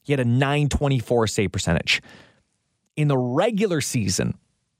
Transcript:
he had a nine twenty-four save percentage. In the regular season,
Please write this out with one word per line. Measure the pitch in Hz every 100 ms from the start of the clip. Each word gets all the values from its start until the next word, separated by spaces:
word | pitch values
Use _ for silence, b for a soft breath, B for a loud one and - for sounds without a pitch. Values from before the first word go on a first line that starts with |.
he | -
had | 139
a | 117
nine | 123 139 147 143
twenty-four | - 143 135 - 120 110
save | - 95
percentage. | 98 - 85 - - B B B B _ _ _ _ - -
In | 147
the | 131
regular | 123 139 226 196 214 156
season, | - 127 98 - - - _ _ _